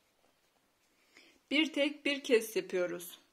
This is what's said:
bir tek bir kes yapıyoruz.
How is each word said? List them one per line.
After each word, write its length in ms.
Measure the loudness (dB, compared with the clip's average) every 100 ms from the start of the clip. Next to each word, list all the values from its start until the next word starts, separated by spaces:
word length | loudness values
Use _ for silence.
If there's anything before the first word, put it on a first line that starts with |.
| _ _ _ _ _ _ _ _ _ _ _ -20 -20 _ -2
bir 220 | 2 2
tek 320 | 2 0 0 -4
bir 180 | -2
kes 320 | 4 2 2 -4
yapıyoruz. 640 | -2 -2 -2 -4 -12 -18 _